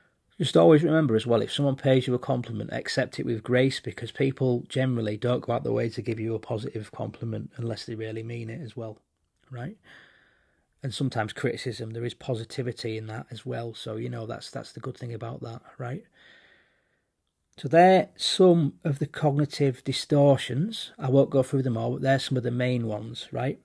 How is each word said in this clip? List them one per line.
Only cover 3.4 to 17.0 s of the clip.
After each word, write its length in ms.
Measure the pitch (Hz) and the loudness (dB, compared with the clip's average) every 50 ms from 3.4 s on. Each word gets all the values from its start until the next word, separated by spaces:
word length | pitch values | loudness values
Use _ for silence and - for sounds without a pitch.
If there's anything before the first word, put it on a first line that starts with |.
| - | -2
grace, 360 | 123 123 123 131 135 135 - | 0 2 4 4 2 0 -2
because 320 | - 113 - - 120 113 | -6 -10 -10 -10 -12 -10
people 520 | - - 135 135 135 - 135 127 120 120 - - | -4 -2 0 0 0 0 0 2 2 0 -2 -4
generally 480 | - 131 131 131 123 117 110 107 104 | -2 -2 0 0 0 0 -2 -2 -2
don't 260 | 104 - 120 123 - | -2 0 0 0 0
go 120 | - - 117 | 0 -2 -4
out 100 | 120 - | -2 -2
the 80 | 120 | -2
way 160 | 113 117 117 110 | 0 0 0 -2
to 140 | - - | -4 -6
give 180 | 104 117 113 113 | -6 -4 -4 -4
you 140 | 113 113 110 | -4 -4 -4
a 60 | 107 | -6
positive 520 | - - 117 107 110 - - 110 104 - | -4 -6 -6 -6 -6 -6 -8 -10 -12 -12
compliment 600 | - - 113 107 104 - 113 117 110 - - 139 - - | -10 -8 -8 -8 -8 -8 -8 -6 -6 -6 -8 -10 -10 -10
unless 280 | 117 117 110 - - | -8 -8 -8 -8 -10
they 80 | - 117 | -10 -10
really 300 | 107 110 110 113 113 113 | -10 -10 -8 -8 -10 -10
mean 260 | 117 120 117 113 110 | -10 -10 -10 -10 -10
it 100 | 113 175 | -12 -12
as 160 | 147 110 - | -12 -12 -12
well, 220 | 120 113 110 107 - _ _ _ _ _ _ _ _ _ _ | -12 -12 -12 -12 -16 _ _ _ _ _ _ _ _ _ _
right? 260 | 127 120 120 170 220 - _ - - - - _ _ _ _ _ _ _ _ _ _ _ _ _ _ _ | -12 -12 -10 -10 -12 -14 _ -20 -20 -20 -20 _ _ _ _ _ _ _ _ _ _ _ _ _ _ _
And 140 | - 131 107 | -10 -8 -6
sometimes 360 | - 139 127 - 120 107 104 | -4 -4 -2 0 -2 -2 -4
criticism, 600 | - - - 123 117 - - 127 110 - 117 113 | -4 -4 -2 -2 -2 -4 -6 -8 -8 -8 -10 -10
there 140 | 110 117 120 | -8 -8 -6
is 100 | 117 - | -8 -8
positivity 840 | - - - 123 110 113 - - - 123 123 117 - - 113 110 110 | -8 -6 -6 -6 -6 -6 -8 -8 -6 -6 -6 -6 -6 -6 -6 -6 -6
in 80 | 110 | -8
that 220 | 110 107 117 - - | -10 -10 -12 -12 -14
as 160 | 120 110 - | -16 -14 -10
well. 300 | 127 123 117 120 117 113 | -8 -8 -8 -8 -8 -10
So, 220 | - - 117 110 110 | -12 -10 -10 -8 -8
you 120 | 120 123 | -6 -8
know, 160 | 123 117 113 | -8 -8 -8
that's, 240 | 110 117 113 - - | -8 -10 -10 -12 -12
that's 220 | - 120 117 - | -12 -12 -14 -14
the 80 | - - | -14 -12
good 180 | - 131 123 - | -10 -10 -10 -10
thing 160 | 127 120 117 | -10 -10 -10
about 280 | 110 117 113 117 - | -8 -10 -10 -10 -10
that, 200 | - 117 113 120 - - - - | -10 -12 -12 -14 -16 -18 -14 -10
right? 280 | 131 120 135 196 - _ _ _ _ - - - _ _ _ _ _ _ _ _ _ _ _ _ | -8 -8 -8 -10 -12 _ _ _ _ -20 -20 -20 _ _ _ _ _ _ _ _ _ _ _ _